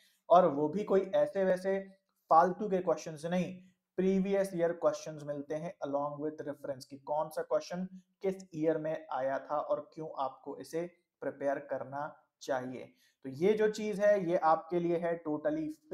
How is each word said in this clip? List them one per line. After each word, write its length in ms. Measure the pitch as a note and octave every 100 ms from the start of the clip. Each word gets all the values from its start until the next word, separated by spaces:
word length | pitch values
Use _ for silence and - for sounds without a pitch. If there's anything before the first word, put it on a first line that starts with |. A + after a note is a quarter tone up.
| _ _ -
और 180 | F3 F3+
वो 200 | C#3 D3+
भी 140 | F3+
कोई 180 | G#3 G3 F#3+ -
ऐसे 280 | G3 G3
वैसे 360 | F#3 F3+ F#3+ G3 G3 - _ _ -
फालतू 380 | D#3+ F#3 F#3 G#3
के 100 | F#3
क्वेश्चंस 460 | F3 D#3 F3 D#3 E3
नहीं, 280 | F#3 D#3+ - - _ _ -
प्रीवियस 540 | F#3+ F#3+ F#3+ G3 F#3+ F3
ईयर 160 | E3+
क्वेश्चंस 520 | E3+ D3+ D3+ D#3+ D#3
मिलते 320 | D3 D3 C#3+ D#3
हैं 220 | E3+ - D3
along 320 | C#3 D3 C#3+ D3+
with 200 | D3+ C#3+
reference 380 | C#3 C#3+ C3 -
कि 120 | C#3
कौन 320 | - D3+ D#3
सा 120 | E3+
क्वेश्चन 440 | D#3+ D#3 - F3+ F#3 - _ _
किस 140 | F#3+ F#3+ F#3 D#3
ईयर 220 | D#3+ D#3
में 300 | D#3 - -
आया 280 | C#3 C3+ C3+
था 200 | C3+ D3+
और 300 | - D3 -
क्यों 160 | E3 D#3 -
आपको 400 | C3 - C#3+ C#3
इसे 320 | C#3 E3 F3 _ _ -
प्रिपेयर 380 | C#3 C3+ C#3+ C#3+
करना 600 | - C3 B2+ C#3 D3+ - _ _
चाहिए। 520 | - C3 B2+ B2 - _ _ _
तो 60 | C3+
ये 240 | C3 F#3
जो 160 | G#3+ G#3+
चीज 280 | G#3+ G#3+ G3
है 300 | G#3 G#3 E3+
ये 80 | F3+
आपके 420 | D#3+ D#3 - F3
लिए 180 | E3+ E3+
है 240 | F3 E3+
totally 440 | D#3 D3+ D3+ D#3 D3+ - -